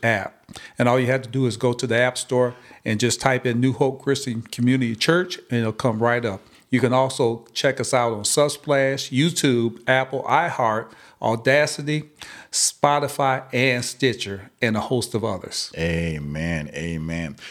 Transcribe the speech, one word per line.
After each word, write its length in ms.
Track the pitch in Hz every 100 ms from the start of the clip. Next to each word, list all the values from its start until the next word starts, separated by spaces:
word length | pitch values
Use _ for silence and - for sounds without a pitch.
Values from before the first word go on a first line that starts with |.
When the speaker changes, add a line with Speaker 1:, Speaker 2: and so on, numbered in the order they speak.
Speaker 1:
app, 480 | 117 107 - - _ - - -
and 80 | 120
all 100 | 127
you 80 | 127
have 160 | 131
to 60 | 120
do 160 | 131 127
is 100 | 107
go 160 | 123
to 120 | 120 -
the 120 | 113
App 200 | 127 -
Store 380 | - 123 123 123 - - -
and 140 | 107
just 200 | 120 -
type 260 | 135 127 127
in 140 | 120
New 140 | 131
Hope 280 | 123 139 135
Christian 400 | - 135 131 113
Community 540 | 113 - 123 131 120 110
Church, 420 | - 170 180 - -
and 80 | 120
it'll 140 | 110
come 260 | 107 131 110
right 240 | 117 120 117
up. 160 | 98 - - -
You 80 | 127
can 120 | 123
also 540 | 127 131 - 120 113 -
check 260 | - 143 127
us 140 | 117
out 180 | 127 120
on 120 | 107
Subsplash, 920 | 101 - 147 - - 139 135 135 - 127
YouTube, 640 | 165 170 147 120 117 110 -
Apple, 360 | 131 131 131
iHeart, 640 | - 135 170 - 117 107 117 - - -
Audacity, 880 | 113 113 123 143 147 - 147 151 151 - - - -
Spotify, 920 | - - - 147 147 139 - 135 131 131
and 320 | 123 131 123 120
Stitcher, 680 | - 131 104 98 98 95 -
and 140 | 117 107
a 60 |
host 320 | - 127 -
of 100 | 110
others. 480 | 110 95 - - - -
Speaker 2:
Amen. 920 | 85 85 85 76 73 76 82 82 76
Amen. 640 | - 85 82 80 82 82 69 -